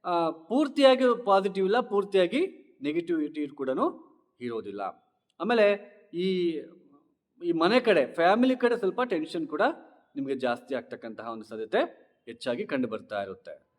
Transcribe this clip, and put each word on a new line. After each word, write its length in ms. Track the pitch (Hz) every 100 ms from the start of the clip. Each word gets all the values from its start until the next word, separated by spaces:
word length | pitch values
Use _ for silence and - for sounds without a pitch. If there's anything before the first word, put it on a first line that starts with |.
ಆ, 260 | 180 170 165
ಪೂರ್ತಿಯಾಗಿ 920 | 160 - 247 294 277 269 254 254 240
ಪಾಸಿಟಿವ್ 420 | 202 196 196 190 190
ಇಲ್ಲ, 140 | 233
ಪೂರ್ತಿಯಾಗಿ 640 | - 202 196 196 175 247 381 - - _
ನೆಗೆಟಿವಿಟಿ 680 | 139 160 170 165 147 151 143
ಕೂಡ 220 | 147 131 135 311 339 - _ _ _
ಇರೋದಿಲ್ಲ. 400 | 120 113 101 101 95 - _ _ _ _
ಆಮೇಲೆ 560 | 233 240 202 202 - - _
ಈ, 440 | 170 185 185 175 156 - - _ 143 _ _ _ _
ಈ 80 | 175
ಮನೆ 280 | 165 170 247
ಕಡೆ, 260 | 240 175 123
ಫ್ಯಾಮಿಲಿ 500 | - 170 220 254 247
ಕಡೆ 200 | 240 233
ಸ್ವಲ್ಪ 240 | 190 180
ಟೆನ್ಷನ್ 460 | 240 170 156 175 151
ಕೂಡ 140 | 147 240 339 - _ _ 143
ನಿಮಗೆ 180 | 135
ಜಾಸ್ತಿ 400 | 131 123 120 123
ಆಗ್ತಕ್ಕಂತಹ 540 | 127 117 117 117 107 113
ಒಂದು 160 | 113
ಸಾಧ್ಯತೆ 640 | 107 110 110 139 139 - _ _ -
ಹೆಚ್ಚಾಗಿ 400 | 117 131 120 208
ಕಂಡು 220 | 139 120
ಬರ್ತಾ 340 | 107 - 104
ಇರುತ್ತೆ. 440 | 98 92 - 71 _